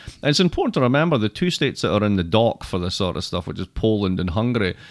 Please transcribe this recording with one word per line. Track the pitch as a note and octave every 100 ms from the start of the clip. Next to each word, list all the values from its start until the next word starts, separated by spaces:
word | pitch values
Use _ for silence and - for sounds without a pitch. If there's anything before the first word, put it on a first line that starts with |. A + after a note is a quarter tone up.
| - -
And | C#3+
it's | D3
important | F3+ - E4+
to | D#3+
remember | B2+ C#3 E3 C#3+
the | G#2+
two | - F3
states | - C#3+ -
that | -
are | G2+ G#2
in | G2
the |
dock | E2+ G#2+ A#2 -
for | - F#2
this | F2 -
sort | F#2 E2+
of |
stuff, | - F2 F#2
which | F2+
is | F#2
Poland | - A2+ G#2+ G2 F#2
and | F2+
Hungary, | E2 A#2 A#2+ F#2+ E2+ -